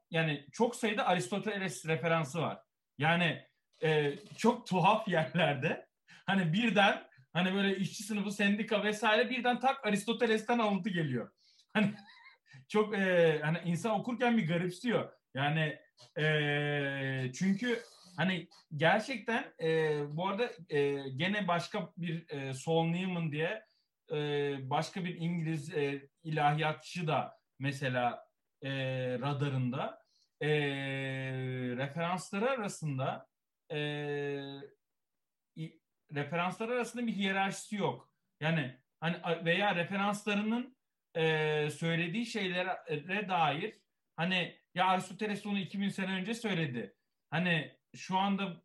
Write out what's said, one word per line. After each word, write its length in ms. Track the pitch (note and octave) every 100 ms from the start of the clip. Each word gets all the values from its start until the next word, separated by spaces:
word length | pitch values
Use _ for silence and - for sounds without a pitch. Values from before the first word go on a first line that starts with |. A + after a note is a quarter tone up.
| _
yani 360 | E3 D#3+ C#3+ -
çok 240 | - A#3+ -
sayıda 300 | A3 A3 A3
Aristoteles 800 | F3+ - G3+ G3+ G3+ F#3+ - D#3
referansı 540 | D#3+ E3 E3 D3 E3+
var. 180 | C#3+ - _ _ _ -
Yani, 480 | D3+ E3+ E3+ C3 - _ _ -
e, 320 | D#3+ D3+ C#3+ C#3+ - -
çok 280 | A3 A#3+ -
tuhaf 420 | F3+ F3+ A3 F#3
yerlerde, 800 | E3+ D#3 F3 D3+ C#3 D#3 - - _ _ - -
hani 260 | G3 E3+
birden, 540 | F#3 A#3 G3 G3+ - - - _
hani 220 | E3 F#3
böyle 220 | G3 G3 G3
işçi 260 | F3 -
sınıfı, 280 | G#3+ G#3 G3
sendika 540 | G3 G3+ G#3 A3 G3+
vesaire 460 | G#3 G#3 A3+ G#3+ A#3
birden 300 | B3+ B3 A#3+
tak 260 | C4+ C4+ G#3
Aristoteles'ten 720 | G3+ - A3+ A#3+ A3 G#3+ A#3+
alıntı 320 | A3 G3 G3+
geliyor. 400 | F3 D3+ B2 - _ _ _ _
Hani 220 | G#3 G3+ - - - -
<laughs> 380 | - _ C3 -
çok, 260 | G#3+ G#3
e, 460 | G#3 F#3+ F3+ E3 D3+
hani 160 | D3+ E3+
insan 360 | E3+ E3+ A3+ G#3+
okurken 380 | A#3+ A#3+ A#3+ A#3
bir 100 | D#3+
garipsiyor. 640 | E3+ F3+ - B3 E3+ - - _
Yani, 440 | C3 C#3+ D#3+ D#3 - - _ - -
e, 1120 | D#3 D3+ D3 D3 D3 D3 C#3 C#3 C3+ C3+ B2+ B2+
çünkü 400 | F#3+ G3 B3 A#3 - - - -
hani 320 | F3+ F3+ - - _ D3
gerçekten, 760 | D#3+ G#3 A3 A#3+ G3+ A#3 - -
e, 380 | D#3+ D#3+ D#3 D3+ D3 D3+
bu 120 | F#3+
arada, 220 | G3+ B3 - -
e, 400 | D3 C#3+ C#3 C3+
gene 400 | C3 F3+ G#3 F#3
başka 440 | E3+ - G#3+ E3+ -
bir, 340 | E3+ E3 -
e, 240 | C#3+ C3+
Saul 320 | C3+ - E3 E3
Newman 460 | F3 F#3 E3+ D#3+
diye, 320 | D3 E3 A3 - _ _ _ -
e, 40 | D3+ D3 C#3+ C#3+ C#3 C3
başka 340 | C#3+ D#3+ G3
bir 120 | F3 E3
İngiliz, 580 | E3 F3 D#3+ D#3+ C#3
e, 340 | D3+ C#3+ C#3 - _
ilahiyatçı 840 | D#3+ D3+ D3 D3+ D#3 D3+ - F3 D#3
da 320 | C3+ B2+ - _ -
mesela, 720 | C3+ C#3+ C#3 B2 A#2+ - - _ _ _
e, 80 | C3+ C3+ C3 C3 B2+ B2
radarında. 840 | C#3 C3 C#3+ C3 B2 B2+ A2+ - _ _ _ -
E, 80 | D3 D3+ C#3+ C#3 C#3 C3+ C3+ C3+ C3 C3 C3 B2+ B2+ B2
referansları 720 | C3+ E3 E3+ F3+ - G3+ A#3+
arasında, 800 | C4 G3+ - D3+ C3+ C3+ - - _ _ _ -
e, 80 | D3+ D3 D3 D3 C#3+ C#3+ C#3+ C#3 C#3 C#3+ _ _ _ _ _ _ _ _ -
i-, 240 | D#3+ - _ _ -
referansları 580 | C#3+ C#3+ E3+ F3+ F3+ A3+
arasında 340 | B3 A#3 A#3+ A#3+
bir 60 |
hiyerarşisi 640 | F#3 G3 F#3+ G3 - - G#3
yok. 360 | D#3+ C3 - _ _ -
Yani 380 | D3+ E3 B2+ - _ _
hani 160 | E3 F3
a-, 280 | F3 E3+
veya 300 | E3 F3+ G3+
referanslarının, 1040 | F3 E3+ G3 G3+ G3+ G#3+ G#3 G#3+ A#3+ C4 - _ _ _ E3
e, 540 | D#3+ D#3 D3+ D3+ D3+
söylediği 560 | - E3 E3 E3+ G3+ A#3+
şeylere 1000 | A3 F#3+ F3+ F#3 F3 - D3+ D#3+ G3 F#3
dair 520 | F3+ D#3 C#3+ G#3 - _ _ _ -
hani 420 | F3 F#3 E3 - _
ya 120 | F3 F#3
Aristoteles 600 | F#3 F#3 F3+ G#3+ G3+ G#3
onu 120 | G3+
iki 220 | F#3 G3
bin 80 | G3
sene 240 | - F#3
önce 220 | F#3+ F#3
söyledi. 640 | A3+ G#3+ F3 D3+ A#2+ G2+ - _ _ _
Hani 460 | D#3+ F3 D#3+ C3+ - _
şu 240 | - - F#3
anda 440 | G3 G3 G3 E3